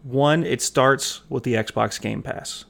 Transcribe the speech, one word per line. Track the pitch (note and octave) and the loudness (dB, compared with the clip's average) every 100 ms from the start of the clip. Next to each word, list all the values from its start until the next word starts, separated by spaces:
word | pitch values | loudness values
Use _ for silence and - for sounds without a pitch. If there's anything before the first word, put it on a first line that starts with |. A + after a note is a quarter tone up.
One, | C3+ C3 C#3+ D#3+ | -2 2 4 4
it | D#3 B2 | 2 -2
starts | - - C3 C3 - - - | 0 4 4 4 -2 -10 -8
with | C3+ | -4
the | B2+ | 0
Xbox | A2+ A2 - A2 - | -2 -2 -2 -2 -2
Game | A2 A2 | -6 -6
Pass. | - - - - | -8 -10 -10 -14